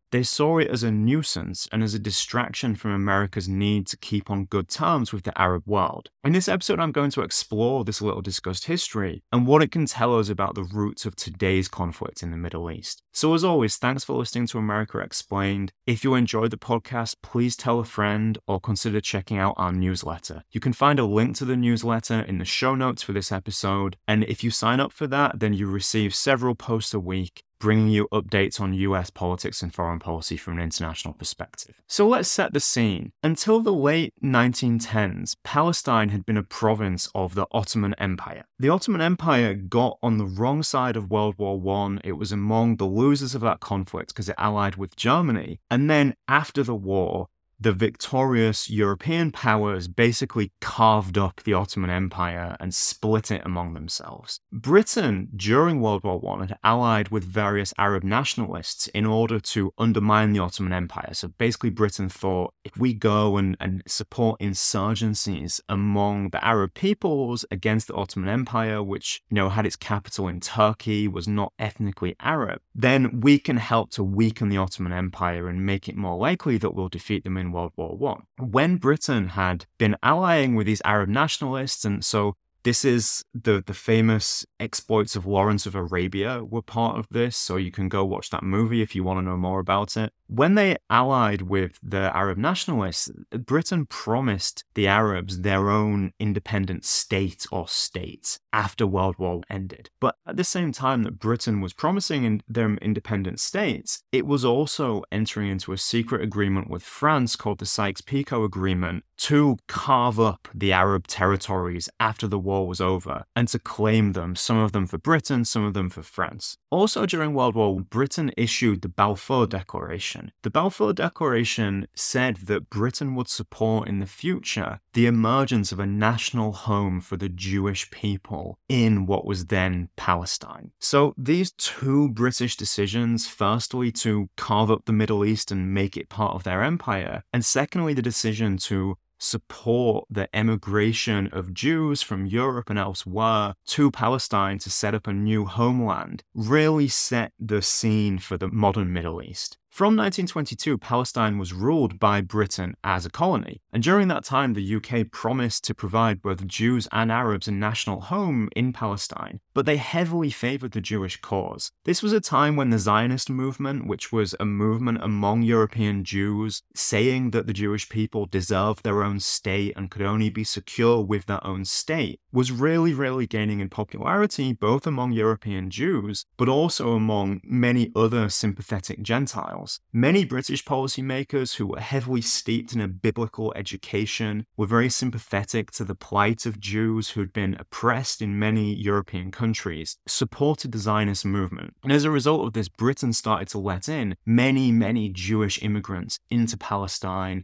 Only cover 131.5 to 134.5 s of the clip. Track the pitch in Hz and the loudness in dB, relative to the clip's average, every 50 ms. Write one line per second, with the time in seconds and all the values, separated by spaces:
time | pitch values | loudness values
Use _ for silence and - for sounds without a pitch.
131.5 | - - - - - - 131 131 135 143 147 139 110 104 120 127 120 - 123 117 | -2 -6 -6 -6 -4 -4 0 2 4 4 4 4 2 2 0 0 2 0 -2 -4
132.5 | - - 107 - - - 101 90 95 117 120 117 117 113 - - - - 104 98 | -4 -4 -4 -4 0 0 -2 0 0 0 0 2 0 0 -2 -6 -4 0 0 2
133.5 | 110 117 - - - 127 123 120 113 - - 113 104 104 98 - - - - - | 2 0 -2 -4 -2 0 0 0 -2 0 0 2 2 2 0 -4 -6 -8 -2 0